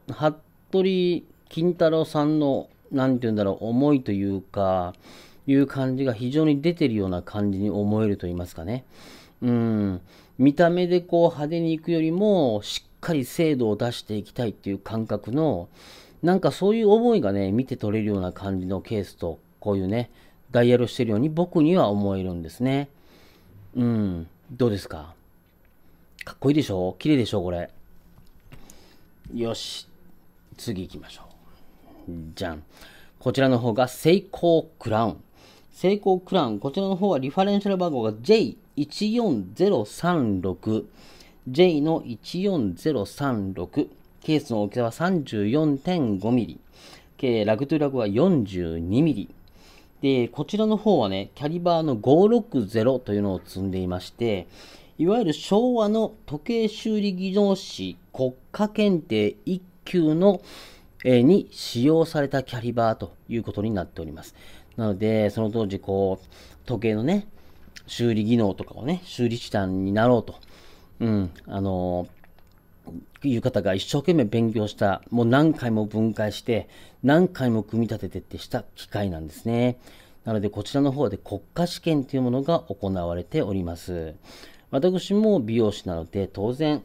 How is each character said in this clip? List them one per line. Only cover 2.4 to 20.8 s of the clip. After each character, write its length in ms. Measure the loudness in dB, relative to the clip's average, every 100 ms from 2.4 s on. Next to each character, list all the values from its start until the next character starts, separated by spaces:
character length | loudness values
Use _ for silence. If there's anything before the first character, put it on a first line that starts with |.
の、 280 | 2 0 -4 _ -6
な 160 | 0 2
ん 60 |
て 80 | 2
言 80 | 0
う 20 |
ん 40 | 0
だ 60 |
ろ 160 | 0 -2
う、 60 | -2
思 280 | 2 4
い 80 | 2
と 100 | 2
い 120 | -2
う 180 | -2 -4
か、 520 | -6 -2 0 0 -2 -10 -20 -20 -20 -12 2
い 60 |
う 120 | 2 2
感 300 | 0 -2 0
じ 80 |
が 100 | -2
非 160 | -2 -2
常 140 | 2
に 180 | 2 2
出 100 | 0
て 140 | 0 0
る 80 |
よ 120 | 0 0
う 20 |
な 120 | -2
感 300 | -4 -2 -2
じ 80 | 0
に 100 | -2
思 360 | 0 0 0
え 20 | 0
る 100 | -2
と 120 | -4
言 60 |
い 40 | -6
ま 80 | -8
す 80 |
か 100 | -10
ね。 200 | -8 -8 -10 -20 -20 -20 -20 -6
う 80 | 0
ん。 500 | 2 2 2 0 -2 -8 -20 -16 2
見 160 | 2
た 160 | 6 2
目 160 | 4 2
で 140 | 0
こ 260 | 2 4 4
う 20 |
派 200 | 2 -4
手 100 | -2
に 120 | 0
い 80 | -2
く 100 | -2
よ 100 | 0
り 120 | 0
も、 480 | 2 2 4 2 0
し 220 | -4 -10 -12
っ 40 | -10
か 120 | -2
り 120 | -2
精 320 | -2 0 0 2
度 140 | 0
を 60 | 0
出 140 | -2
し 120 | -6
て 140 | -8 -8
い 60 |
き 100 | -8
た 140 | -4 -4
い 40 |
っ 20 |
て 180 | -4 -8
い 40 |
う 40 | -8
感 280 | -6 -6 -4
覚 260 | -6 -4
の、 360 | 0 0 0 -6 -16 -20 -20 -20 -4
な 120 | 0
ん 60 | 2
か 120 | 2
そ 180 | 0 0
う 60 | 4
い 60 |
う 80 | 4
思 260 | 6 4 2
い 40 |
が 120 | 2
ね、 180 | 0 0
見 160 | 0 -2
て 100 | -4
取 220 | -2 -2
れ 60 |
る 40 | 0
よ 100 | 0
う 20 |
な 100 | -2
感 300 | -6 -6 -4
じ 60 | -4
の 140 | -6
ケ 200 | -4 -6
ー 40 |
ス 120 | -6 -6
と、 240 | -8 -8 _ _
こ 140 | -2
う 60 | 0
い 20 |
う 80 | 0
ね、 220 | -2 -4 -12 -20 _ -2
ダ 100 | 2
イ 60 | 6
ヤ 80 |
ル 100 | 4